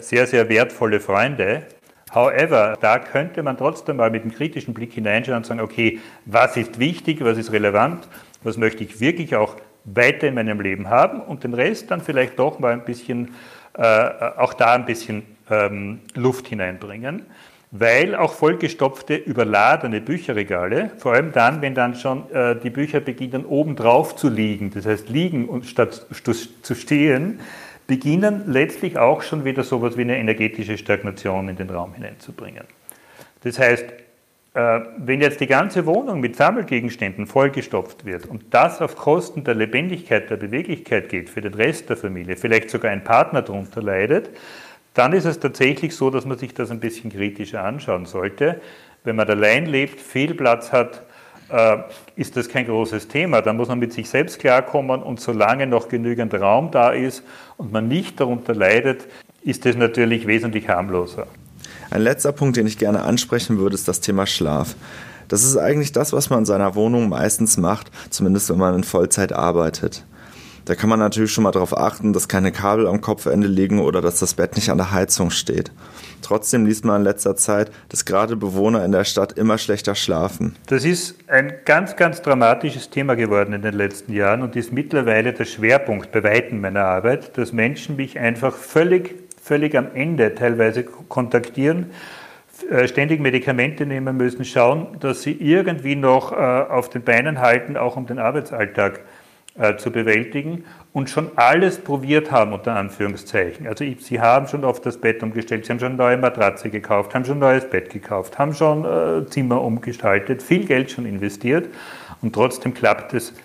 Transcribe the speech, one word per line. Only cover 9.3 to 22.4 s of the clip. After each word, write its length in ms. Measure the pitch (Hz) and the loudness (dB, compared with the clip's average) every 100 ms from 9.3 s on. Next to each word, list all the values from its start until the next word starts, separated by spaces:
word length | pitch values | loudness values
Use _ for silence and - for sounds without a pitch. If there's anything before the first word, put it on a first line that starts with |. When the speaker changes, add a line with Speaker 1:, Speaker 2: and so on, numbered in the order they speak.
| 117 | 0
Speaker 1:
auch 200 | 107 - - _ | 0 -4 -20 _
weiter 440 | - 101 123 151 147 | -4 2 4 4 -2
in 60 | |
meinem 260 | 123 110 104 | -2 -2 -2
Leben 300 | 98 95 95 | -4 -4 2
haben 300 | 120 196 247 | 4 4 0
und 240 | 214 143 | -10 -10
den 100 | 120 | -6
Rest 360 | 120 156 226 - | -2 -2 -2 -6
dann 100 | 175 | -6
vielleicht 380 | 156 135 127 - | -2 0 0 0
doch 200 | 139 151 | -2 0
mal 140 | 127 | -2
ein 120 | 120 | -2
bisschen, 440 | 120 120 - 120 120 - - - - | -6 -10 -8 -8 -8 -12 -20 -20 -20
äh, 80 | - | 0
auch 720 | 113 110 123 - 117 - 127 | 4 4 2 -2 -6 0 -2
da 200 | - 117 | 2 4
ein 120 | 123 120 | 4 0
bisschen, 360 | 117 - 107 107 - - | -6 -8 -10 -12 -20 -2
ähm, 500 | 107 101 101 101 113 - | 0 0 -2 -8 -12 -12
Luft 340 | 131 127 131 - | -2 -2 -2 -6
hineinbringen, 800 | 110 92 92 104 104 131 185 - - - _ _ | -8 -6 -8 -14 -12 -10 -10 -14 -20 -20 _ _
weil 460 | 101 113 123 185 - | 0 4 4 2 0
auch 160 | 160 | -2
vollgestopfte, 800 | - 156 175 165 - 135 - - | 2 0 2 -4 -2 -2 -2 -4
überladene 880 | 151 - 120 107 104 117 156 123 107 | -4 -2 0 2 4 6 4 0 -6
Bücherregale, 880 | 113 170 - 107 101 90 90 135 214 - | -4 -6 -4 -4 -2 -2 -2 -2 -4 -4
vor 140 | 127 | 2
allem 200 | 120 160 | 2 2
dann, 300 | 123 117 151 | 2 2 2
wenn 120 | 139 | -2
dann 200 | 131 123 | 0 -2
schon, 360 | 120 135 131 151 | -2 -4 -4 -4
äh, 240 | 156 | 0